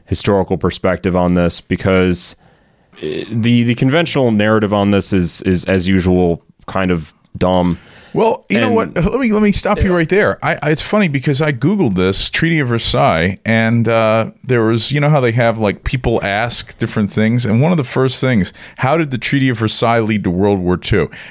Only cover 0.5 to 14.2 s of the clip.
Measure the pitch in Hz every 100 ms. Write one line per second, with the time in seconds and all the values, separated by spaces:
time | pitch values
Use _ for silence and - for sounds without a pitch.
0.5 | 90 92 - 95 87 95 90 90 87 87
1.5 | - - 92 101 92 92 87 - - _
2.5 | _ _ _ _ - 78 85 92 117 113
3.5 | 120 120 117 135 156 165 143 123 107 107
4.5 | 110 104 104 101 101 - 98 85 - -
5.5 | 87 - 95 87 95 90 90 90 80 _
6.5 | _ - 95 95 87 76 _ _ - 90
7.5 | 92 87 82 - - - - 220 - -
8.5 | 208 226 220 190 - 165 262 254 208 208
9.5 | 202 190 208 202 175 160 190 151 95 143
10.5 | 165 151 156 - 208 190 139 151 135 156
11.5 | 127 143 208 143 92 92 95 - - 165
12.5 | 165 127 117 - 127 139 82 87 95 -
13.5 | 113 113 117 117 113 110 110